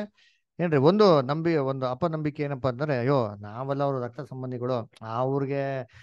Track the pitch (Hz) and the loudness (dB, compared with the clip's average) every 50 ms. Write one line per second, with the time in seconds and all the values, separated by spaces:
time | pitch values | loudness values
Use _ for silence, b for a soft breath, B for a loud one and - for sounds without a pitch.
0 | 208 208 _ b b b b b b b _ - 170 175 156 139 131 156 190 214 | 0 -4 _ b b b b b b b _ -4 -2 2 4 6 6 6 6 8
1 | 214 196 160 143 127 127 147 160 160 170 165 151 135 131 135 135 131 123 127 131 | 8 6 6 6 4 2 -2 -2 0 0 2 2 0 0 -2 -2 -2 -4 -2 -2
2 | 180 170 160 156 151 151 139 - 147 143 143 127 120 131 120 120 151 151 143 123 | -2 -2 -2 -2 -4 -4 -4 -4 -4 -6 -4 -2 -2 -2 -2 -2 -2 -2 0 0
3 | 117 131 143 135 117 104 104 101 104 104 107 120 135 135 139 139 143 139 139 127 | 2 2 2 2 2 0 -4 -8 -12 -12 -10 -8 -6 -4 -2 -2 -2 -2 -2 -4
4 | 120 120 117 - 143 - 135 131 127 127 127 120 120 123 131 120 107 - _ - | -6 -8 -8 -12 -12 -12 -10 -10 -8 -8 -6 -4 -4 -2 -2 -2 -4 -8 _ -14
5 | 110 110 113 120 127 131 139 139 139 135 139 139 139 135 135 131 120 b b b | -10 -6 -4 -2 0 0 0 -2 -2 -2 -2 -2 -4 -4 -4 -6 -8 b b b